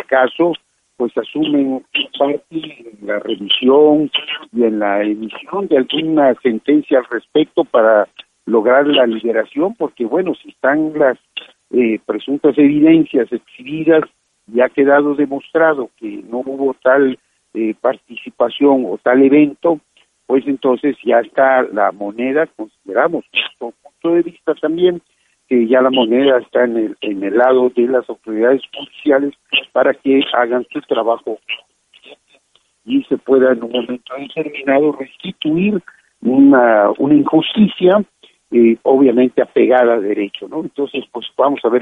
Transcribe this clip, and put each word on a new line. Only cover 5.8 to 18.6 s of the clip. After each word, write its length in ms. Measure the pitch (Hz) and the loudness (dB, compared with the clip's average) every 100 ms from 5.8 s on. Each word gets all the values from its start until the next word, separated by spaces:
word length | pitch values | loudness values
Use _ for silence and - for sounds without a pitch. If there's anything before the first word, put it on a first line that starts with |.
| 123 151 160 156 135 117 | 0 -4 -2 2 2 0
sentencia 640 | 127 110 - 151 - 131 | -2 -2 0 0 2 -2
al 60 | 120 | -2
respecto 600 | 113 - - 156 - 156 | -8 -4 -2 -2 -2 0
para 420 | 123 110 107 95 - _ _ - | 2 4 4 2 -6 _ _ -2
lograr 420 | 113 110 131 143 | 0 2 2 2
la 180 | 139 120 | 2 0
liberación, 680 | 110 117 110 107 143 185 233 | -2 -4 -4 -4 -4 -6 -4
porque, 300 | 147 - 110 | -8 -6 -4
bueno, 280 | 160 185 - | -4 -4 -8
si 140 | 147 | -12
están 480 | _ 131 151 156 151 | _ -2 -2 -2 0
las, 200 | 135 117 _ - - _ _ | 0 -2 _ -20 -20 _ _
eh, 280 | 123 117 104 - | -2 0 -2 -6
presuntas 520 | 104 - 143 151 147 | -8 -6 -2 0 2
evidencias 760 | 143 147 160 165 147 135 110 | 2 4 4 4 2 -2 -2
exhibidas 720 | 113 - - 127 156 156 160 - _ _ _ _ | -6 -12 -20 -12 -4 0 0 0 _ _ _ _
y 60 | 117 | -2
ha 80 | 127 | 0
quedado 480 | - 139 143 147 143 | 2 2 2 2 -2
demostrado 720 | 139 139 - 160 160 143 117 _ | -4 -6 -6 0 0 0 -6 _
que 260 | 110 101 104 | -14 -14 -10
no 100 | 120 | -10
hubo 340 | 127 135 139 131 | -8 -4 -4 -2
tal, 360 | 131 135 135 127 _ _ _ | 0 2 2 -2 _ _ _
eh, 220 | 107 110 107 | -6 -6 -4
participación 1040 | 123 - _ 117 120 - 117 - | -4 -6 _ -20 -20 -4 -4 2